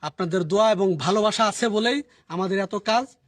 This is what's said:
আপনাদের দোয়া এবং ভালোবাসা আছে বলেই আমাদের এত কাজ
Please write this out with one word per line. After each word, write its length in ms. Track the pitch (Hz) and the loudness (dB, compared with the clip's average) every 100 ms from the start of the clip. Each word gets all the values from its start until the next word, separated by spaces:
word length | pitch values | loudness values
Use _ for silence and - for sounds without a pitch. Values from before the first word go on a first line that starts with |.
আপনাদের 380 | 151 - 180 185 | -10 -6 -2 -2
দোয়া 220 | 165 196 220 | 0 2 2
এবং 240 | 202 196 170 | 4 0 0
ভালোবাসা 480 | 131 208 214 208 | 0 2 2 2
আছে 220 | 220 - 233 | 0 0 -2
বলেই 300 | 208 226 277 294 _ _ | 0 0 -2 -6 _ _
আমাদের 300 | 170 190 190 | -4 -2 -2
এত 160 | 190 | -2
কাজ 320 | 214 202 220 269 _ | -4 0 0 -2 _